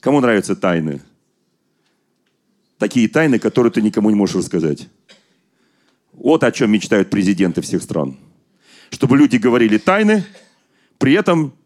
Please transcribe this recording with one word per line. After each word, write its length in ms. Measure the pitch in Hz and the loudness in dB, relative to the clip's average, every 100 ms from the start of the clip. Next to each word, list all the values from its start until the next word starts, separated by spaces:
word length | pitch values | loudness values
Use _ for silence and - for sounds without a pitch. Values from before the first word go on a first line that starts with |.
Кому 180 | - 143 | 0 0
нравятся 380 | 123 107 92 98 | 2 0 -2 -4
тайны? 440 | 95 85 78 69 - _ _ _ _ _ _ _ _ _ _ _ _ _ _ _ _ _ | -2 -2 -4 -8 -14 _ _ _ _ _ _ _ _ _ _ _ _ _ _ _ _ _
Такие 300 | 104 127 110 | -4 0 0
тайны, 320 | 147 160 117 | 2 2 0
которые 320 | 107 - 117 | 0 2 0
ты 100 | 117 | 2
никому 300 | 107 104 104 | -2 0 0
не 60 | 104 | 2
можешь 180 | 95 | 0
рассказать. 540 | 92 85 92 80 71 - _ _ - _ _ _ _ _ _ _ _ _ | -2 -4 -4 -4 -6 -10 _ _ -20 _ _ _ _ _ _ _ _ _
Вот 300 | - 127 156 | -8 0 2
о 80 | 123 | 0
чём 220 | - 117 | 0 0
мечтают 360 | 107 - 107 92 | 0 0 0 0
президенты 520 | 101 95 92 95 82 | 0 0 0 0 -2
всех 220 | 76 92 | -6 -8
стран. 320 | - 85 69 67 - _ _ _ _ - _ | -6 -6 -6 -8 -20 _ _ _ _ -20 _
Чтобы 260 | - - 135 | -6 0 4
люди 200 | 147 127 | 4 2
говорили 420 | 104 123 113 107 | 0 2 2 2
тайны, 460 | - 196 214 214 175 - _ _ _ _ _ _ | 0 0 2 0 -2 -16 _ _ _ _ _ _
при 140 | 131 | 0
этом 400 | 170 202 170 147 - | 2 2 0 -2 -8